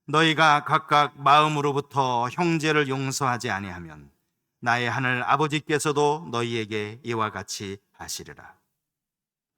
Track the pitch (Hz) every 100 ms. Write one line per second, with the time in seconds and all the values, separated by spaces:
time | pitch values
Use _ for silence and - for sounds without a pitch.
0 | - 151 160 156 160 147 135 156 - 147
1 | 139 - 139 147 156 147 143 139 - 143
2 | 131 120 120 - 175 165 156 151 135 135
3 | 135 131 135 120 117 98 98 90 82 76
4 | 71 _ _ _ _ _ 120 120 120 127
5 | 127 123 - 143 151 151 - 147 156 143
6 | 147 151 160 120 120 117 104 107 104 117
7 | 120 117 107 98 101 - 101 98 _ _
8 | 85 - 78 73 - _ _ _ _ _
9 | _ _ _ _ _